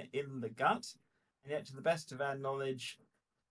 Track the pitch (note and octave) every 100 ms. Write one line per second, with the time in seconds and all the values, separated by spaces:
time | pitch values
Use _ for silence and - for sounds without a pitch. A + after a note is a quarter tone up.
0 | A2+ C#3 C#3+ C3+ A#2 A#2 C#3+ A#3+ - -
1 | _ _ _ _ C#3 D3 A2 C3+ E3+ -
2 | - C3 C#3 C#3 C3+ C#3 C3+ B2+ - -
3 | _ _ _ _ _